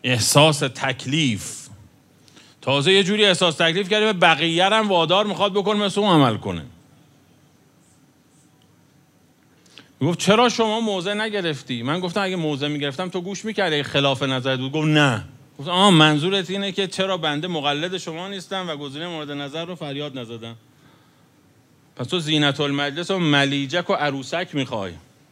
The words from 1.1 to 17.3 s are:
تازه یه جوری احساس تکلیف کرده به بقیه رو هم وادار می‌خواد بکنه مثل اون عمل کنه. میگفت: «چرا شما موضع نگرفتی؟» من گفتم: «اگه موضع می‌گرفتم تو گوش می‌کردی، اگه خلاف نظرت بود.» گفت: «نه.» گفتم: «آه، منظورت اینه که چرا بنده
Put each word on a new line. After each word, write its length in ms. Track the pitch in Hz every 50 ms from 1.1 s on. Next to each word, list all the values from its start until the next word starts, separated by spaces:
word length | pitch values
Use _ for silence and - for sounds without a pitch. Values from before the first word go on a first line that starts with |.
| 139 165 156 131 110 95 - - - - - - - - - - _ _ _ _ _ _ _ - _ - - - _ _
تازه 320 | - 127 135 143 139 175 190
یه 100 | 196 196
جوری 220 | 170 208 208 208
احساس 300 | 202 180 - 185 170 151
تکلیف 340 | - 175 165 160 190 208 180
کرده 240 | 208 214 214 220 208
به 60 | 175
بقیه 500 | 180 170 160 139 160 165 165 165 185 196
رو 60 | 214
هم 120 | 220 220
وادار 380 | 208 190 170 165 156 180 196 214
می‌خواد 280 | 214 185 156 196 208 185
بکنه 260 | 208 190 202 214 208
مثل 220 | 208 196 - 202
اون 80 | 208 208
عمل 280 | 175 156 139 123 110
کنه. 280 | 98 - 101 87 82 73 - - - _ _ _ _ _ _ _ _ _ _ _ _ _ _ _ _ _ _ _ _ _ _ _ _ 143 _ _ _ _ _ _ _ _ _ _ _ _ _ _ _ _ _ _ _ _ _ _ _ _ _ _ _ _ _ _ _ _ _ _ - - _ _ _
میگفت: 200 | - 165 175 165
«چرا 300 | - 185 208 220 247 240
شما 300 | - - 226 220 214 226
موضع 340 | 233 214 202 185 170 196 208
نگرفتی؟» 720 | 208 214 220 208 202 180 165 151 131 - - 127 117 117
من 160 | 135 151 180
گفتم: 220 | 185 180 170 214
«اگه 140 | 196 190 190
موضع 320 | 180 160 151 147 131 143
می‌گرفتم 420 | 147 151 147 147 143 131 156 185 185
تو 120 | 180 185
گوش 240 | 175 196 202 - -
می‌کردی، 300 | 220 214 - 196 170 156
اگه 80 | 147 139
خلاف 400 | - - 143 139 139 135 117 143
نظرت 360 | 135 131 127 123 135 131 127
بود.» 120 | 131 135
گفت: 160 | 139 156 156
«نه.» 360 | 156 151 151 143 139 120 104 92 - - - - _ _ -
گفتم: 120 | 139 175
«آه، 180 | 175 180 196 208
منظورت 600 | 180 156 156 156 151 147 151 185 196 196 180 165
اینه 220 | 185 196 196 202
که 160 | 175 202 196
چرا 300 | 185 - - 190 190 190
بنده 300 | 180 160 156